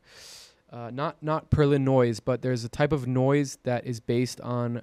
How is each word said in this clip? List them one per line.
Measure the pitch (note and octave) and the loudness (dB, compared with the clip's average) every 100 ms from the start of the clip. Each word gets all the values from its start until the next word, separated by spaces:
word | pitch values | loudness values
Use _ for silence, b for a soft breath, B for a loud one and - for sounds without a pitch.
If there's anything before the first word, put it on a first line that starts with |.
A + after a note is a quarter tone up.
| B B B B B B _ | B B B B B B _
Uh, | A#2+ A#2 | -16 -12
not, | B2+ D#3 - | -8 -8 -6
not | D3+ D#3 - | -4 -4 0
Perlin | D3+ C#3+ C#3+ | 2 4 4
noise, | C3 C3 A#2+ A2 | 4 4 4 0
but | - B2 | -4 -2
there's | B2+ B2 | -2 -4
a | A#2+ | -6
type | - D3 | -2 0
of | D3+ B2 | 0 0
noise | B2+ C3 C#3+ C3+ - | 2 4 2 0 -4
that | B2 A#2+ C3 | -4 -4 -4
is | A2+ | -8
based | - A#2+ B2 - | 0 0 0 -4
on, | A#2+ B2 A#2+ A#2+ | -6 -4 -2 -6